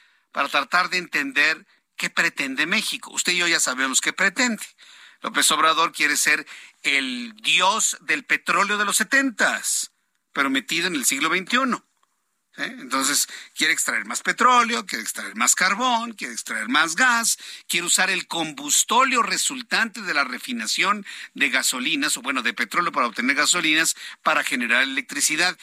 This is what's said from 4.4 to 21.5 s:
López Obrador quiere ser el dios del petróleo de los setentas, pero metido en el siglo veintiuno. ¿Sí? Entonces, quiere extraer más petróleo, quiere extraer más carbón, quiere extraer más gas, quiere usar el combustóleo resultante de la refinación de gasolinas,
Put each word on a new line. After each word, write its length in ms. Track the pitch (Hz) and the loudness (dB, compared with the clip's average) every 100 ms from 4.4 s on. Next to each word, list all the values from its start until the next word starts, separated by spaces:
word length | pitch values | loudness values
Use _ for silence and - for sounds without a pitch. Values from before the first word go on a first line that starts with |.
| 247 208 - _ - - - - | 0 0 -8 _ -20 -20 -20 -10
López 280 | 113 127 131 | -4 0 2
Obrador 400 | 156 160 160 165 | 4 4 4 0
quiere 260 | - 147 143 | 2 0 2
ser 280 | 156 151 147 - - _ | 2 0 -2 -18 -20 _
el 520 | 147 139 131 123 120 107 | -2 0 -2 -6 -8 -6
dios 600 | - 165 185 214 - - | 0 2 2 2 -2 -4
del 220 | 160 156 | -4 -4
petróleo 520 | - 151 - 170 196 208 | 0 -2 0 0 2 0
de 80 | |
los 140 | 202 - | 0 0
setentas, 960 | 220 269 269 208 180 107 - - - _ _ _ _ | 2 2 2 0 0 0 -4 -4 -6 _ _ _ _
pero 160 | - 139 | -2 0
metido 360 | 135 113 165 180 | 0 -2 -2 -2
en 100 | 156 | 0
el 100 | 113 | 0
siglo 240 | 135 156 | 0 0
veintiuno. 560 | 180 185 247 262 - _ _ _ _ _ _ _ - | -2 0 0 0 -2 _ _ _ _ _ _ _ -10
¿Sí? 80 | |
Entonces, 640 | 147 127 135 131 135 139 - - - | -10 -10 -4 0 0 0 -2 -8 -12
quiere 180 | - 156 | -2 0
extraer 340 | 160 - 113 104 | 0 0 -2 -4
más 160 | 120 | -6
petróleo, 600 | - 175 247 247 226 233 | -4 0 4 4 4 -2
quiere 200 | 196 226 | -4 -6
extraer 320 | 214 - 202 202 | -6 -8 -8 -2
más 180 | 247 | 0
carbón, 600 | - 185 202 254 233 233 | 2 2 2 2 0 -2
quiere 200 | 214 131 | -10 -10
extraer 340 | 113 - 110 110 | -10 -8 -6 0
más 280 | 143 160 170 | 0 2 2
gas, 420 | 254 233 220 - - - - | 2 2 0 -4 -8 -14 -4
quiere 180 | 170 175 | -2 2
usar 240 | 180 185 | 2 2
el 160 | 180 - | 0 -4
combustóleo 960 | 165 160 139 147 - - 226 262 247 | -4 -4 -4 0 0 4 4 4 4
resultante 800 | 190 180 - 131 117 185 226 233 | 2 0 -2 -4 -2 0 0 -4
de 120 | 185 | -2
la 100 | 151 | 0
refinación 840 | 135 123 - 117 110 - 185 208 196 - - | 0 -4 -6 -6 -2 0 2 0 -4 -14 -10
de 140 | - | -2
gasolinas, 680 | 139 | 0